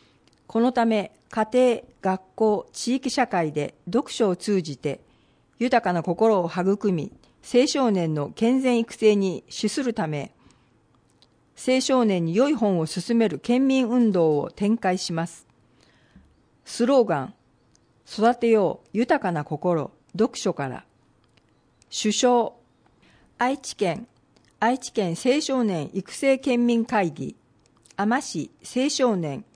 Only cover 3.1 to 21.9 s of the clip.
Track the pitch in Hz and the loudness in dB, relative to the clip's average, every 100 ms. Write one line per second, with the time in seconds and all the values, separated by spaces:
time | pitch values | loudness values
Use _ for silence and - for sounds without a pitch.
3.1 | 285 240 185 160 147 147 - - 226 - | -2 0 0 -2 -4 -6 -10 -4 -2 -2
4.1 | - 208 175 - 196 156 135 143 - _ | 0 0 0 -2 -2 -2 -6 -6 -8 _
5.1 | _ _ _ _ - 240 247 190 175 165 | _ _ _ _ -4 0 2 2 -2 -2
6.1 | 170 226 202 165 180 185 208 208 170 - | 2 2 2 0 -2 0 0 0 -2 -4
7.1 | - _ _ - 247 294 285 247 190 165 | -12 _ _ 0 2 2 2 2 2 0
8.1 | 151 143 - 226 262 262 233 226 - 220 | -2 -4 -2 0 2 2 0 -2 2 4
9.1 | 208 190 165 - - 208 311 262 226 160 | 4 2 -2 -10 -6 -4 -2 -4 -2 -4
10.1 | 147 - _ - _ _ _ _ _ _ | -4 -8 _ -20 _ _ _ _ _ _
11.1 | _ _ _ _ - - 262 262 262 226 | _ _ _ _ -8 0 0 2 2 2
12.1 | 180 165 185 285 254 208 175 160 185 - | 2 0 2 2 2 0 0 -2 -4 -2
13.1 | 233 214 151 - 247 269 262 233 247 226 | 2 2 0 -2 0 2 2 2 2 2
14.1 | 185 160 147 131 - 202 226 185 185 - | 4 2 2 -2 -4 -2 0 0 -2 -4
15.1 | 165 170 - _ _ _ _ _ _ _ | -6 -6 -10 _ _ _ _ _ _ _
16.1 | - _ _ _ _ - - 240 277 202 | -20 _ _ _ _ -10 -2 2 4 4
17.1 | 151 131 - _ _ _ _ _ _ - | 0 -4 -12 _ _ _ _ _ _ -12
18.1 | - 226 240 233 214 170 - _ 202 247 | 0 0 2 2 4 2 -2 _ -4 0
19.1 | 302 185 165 147 147 180 165 - _ _ | 0 0 -4 -4 -4 -2 -2 -4 _ _
20.1 | 170 220 - 196 156 135 117 - _ _ | -2 -2 -2 -4 -4 -6 -8 -16 _ _
21.1 | _ _ _ _ _ _ _ _ | _ _ _ _ _ _ _ _